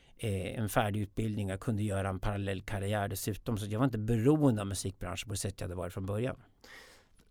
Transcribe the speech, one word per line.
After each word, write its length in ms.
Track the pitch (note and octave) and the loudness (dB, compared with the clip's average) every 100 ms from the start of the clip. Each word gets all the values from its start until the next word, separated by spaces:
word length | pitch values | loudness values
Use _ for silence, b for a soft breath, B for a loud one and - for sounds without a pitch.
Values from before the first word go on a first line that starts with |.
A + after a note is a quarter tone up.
| b - | b -6
eh, 420 | A#2 F#2+ F2+ - | -2 -2 -2 -2
en 100 | G#2+ | 0
färdig 320 | C#3 G#2+ G#2 | 2 2 0
utbildning. 480 | G2+ - A2 G#2 G2 | -2 -2 -2 0 -2
Jag 120 | F#2+ | -2
kunde 220 | - G#2+ | 0 0
göra 260 | G#2+ G2 G2 | 2 2 0
en 100 | F#2+ | 0
parallell 420 | G#2+ G2+ G2 F#2+ | 0 0 -2 -2
karriär 460 | - G#2 F#2+ G#2+ G2 | -2 -2 0 0 0
dessutom, 500 | G2 - G2 - A2 | -2 -4 -4 -2 -2
så 80 | G#2 | 0
jag 120 | G#2+ | 2
var 60 | |
inte 140 | C3+ A2+ | 2 2
beroende 640 | G#2+ A#2 A#2+ D#3 C#3+ G#2+ | 2 4 6 8 6 4
av 60 | G2 | 0
musikbranschen 640 | G2 G2 - F2+ F2+ G#2+ | -4 -4 -6 -6 -6 -6
på 40 | |
det 40 | G2+ | -4
sätt 220 | G2+ - | -4 -4
jag 40 | |
hade 100 | F#2+ | -6
varit 180 | F2+ F2 | -4 -6
från 140 | G2+ F#2+ | -4 -2
början. 300 | G2+ B2 - - _ B B B B B - - | -2 -2 -4 -12 _ B B B B B -20 -20